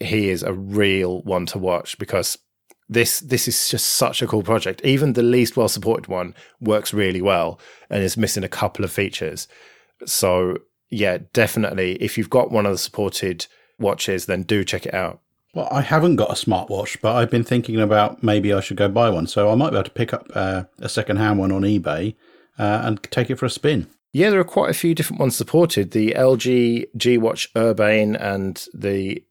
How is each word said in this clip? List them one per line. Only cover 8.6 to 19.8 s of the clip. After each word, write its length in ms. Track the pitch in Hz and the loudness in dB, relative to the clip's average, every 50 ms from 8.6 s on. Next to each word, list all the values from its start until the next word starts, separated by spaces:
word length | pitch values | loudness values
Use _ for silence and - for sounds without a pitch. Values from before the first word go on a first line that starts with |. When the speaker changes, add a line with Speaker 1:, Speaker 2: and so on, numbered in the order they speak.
| 107 95 - - 101 | -2 -2 -2 -4 -6
Speaker 1:
of 80 | 87 - | -4 -2
features. 560 | - 98 98 - - 85 78 78 - - - _ - - - _ _ _ _ _ _ - | -2 -4 -4 -4 -6 -6 -8 -8 -10 -12 -14 _ -20 -20 -20 _ _ _ _ _ _ -8
So, 540 | - - - 98 92 90 90 92 90 87 - - _ _ _ _ _ | -6 -2 0 2 2 2 2 2 0 -2 -4 -8 _ _ _ _ _
yeah, 280 | 120 104 104 95 90 - - - - | -4 0 0 0 0 -2 -6 -2 0
definitely, 600 | 120 110 - - 113 107 95 - 95 92 90 92 - - | 2 2 2 2 0 -2 -2 -2 -2 -2 -2 -2 -2 -4
if 160 | 98 - 117 | -4 -2 -4
you've 100 | 104 - | -2 2
got 220 | - 127 120 90 | 2 2 2 2
one 160 | 113 110 101 | 2 0 2
of 60 | 101 95 | 0 0
the 60 | 87 | -2
supported 680 | - - - - 101 95 - - - 95 90 85 - - _ _ _ _ _ - | -4 -6 -4 -4 -4 -4 -2 -4 -4 -4 -4 -6 -8 -12 _ _ _ _ _ -4
watches, 480 | 107 101 - - - - 95 90 - | -2 -2 -2 -2 -2 -4 -4 -4 -4
then 160 | - 92 92 90 | -4 -4 -4 -2
do 200 | - 107 101 92 | 0 0 0 0
check 220 | - - 90 - | -2 -4 -6 -6
it 80 | - - | -4 -4
out. 280 | 92 92 82 - - _ _ _ _ _ _ - | -4 -4 -4 -6 -12 _ _ _ _ _ _ -8
Speaker 2:
Well, 140 | 165 - - | -6 -6 -2
I 100 | - 143 | 0 -2
haven't 360 | 135 - 165 156 160 175 151 | 0 2 2 4 4 4 4
got 140 | 110 107 - | 4 2 0
a 40 | - | -2
smartwatch, 680 | - - 117 98 90 - - 101 95 104 - - - | -2 0 0 0 0 0 -2 -4 -6 -6 -6 -6 -4
but 160 | - 110 113 | -2 0 2
I've 140 | 120 113 117 | 2 2 2
been 140 | 123 120 117 | 2 0 0
thinking 360 | - 131 120 113 - 113 113 | 0 0 -2 0 0 0 0
about 420 | 107 104 110 107 104 107 - - - | 2 4 4 4 4 2 0 0 0
maybe 300 | 110 107 104 98 101 101 | 2 2 2 2 2 2
I 80 | 98 | 0
should 160 | - - 98 | 0 -2 -2
go 120 | 98 101 98 | 0 0 2
buy 200 | 98 117 120 113 | 2 2 2 2
one. 180 | 95 85 - | 2 0 -2
So 240 | - - 104 104 104 | -2 0 2 2 4
I 40 | 110 | 4
might 160 | 123 151 160 | 4 2 2
be 60 | - | 0
able 80 | 98 | -2